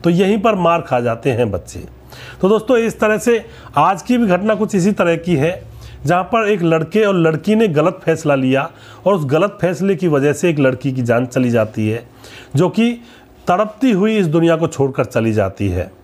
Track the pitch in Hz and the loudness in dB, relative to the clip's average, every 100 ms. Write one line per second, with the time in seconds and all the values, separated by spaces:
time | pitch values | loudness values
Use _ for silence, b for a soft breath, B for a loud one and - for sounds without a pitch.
0 | 170 170 190 214 220 208 170 170 160 127 | 2 2 2 2 2 2 2 0 0 -2
1 | 120 117 143 117 117 92 - - - - | -2 -2 -2 0 0 -2 -10 -16 -18 -20
2 | - B B B 190 214 214 247 226 - | -20 B B B 0 0 2 0 0 -2
3 | 214 214 - 233 - B B - 165 190 | 0 0 0 0 -2 B B 0 2 0
4 | - 247 226 180 208 208 214 202 185 208 | 0 0 2 0 0 -2 0 0 0 2
5 | 180 165 170 160 160 185 - B B B | 0 0 0 0 0 -4 -14 B B B
6 | 135 175 185 226 208 208 165 160 160 208 | 0 0 0 0 0 0 2 0 0 0
7 | 208 190 160 156 - 214 226 151 160 185 | 2 2 2 0 0 2 2 2 0 0
8 | - 160 147 139 131 131 151 B B B | -2 -2 0 0 2 0 -2 B B B
9 | 185 196 143 151 202 202 170 165 190 185 | 0 0 0 0 0 -2 -4 -2 -2 0
10 | 180 147 143 143 175 151 131 123 139 131 | 0 2 0 0 -2 2 0 0 -4 -4
11 | 120 117 127 131 127 117 107 113 107 113 | 0 0 0 0 2 2 0 -2 -4 -4
12 | - B B B B 135 160 185 233 233 | -10 B B B B 0 0 2 -2 -2
13 | B B B - - 180 214 - 262 190 | B B B -10 -2 0 -2 -2 0 2
14 | 214 220 175 160 165 160 165 - 135 127 | 2 0 0 2 2 2 -2 -2 -2 0
15 | 123 120 113 107 95 - 101 90 - - | -2 -2 0 0 -2 -2 -4 -4 -6 -12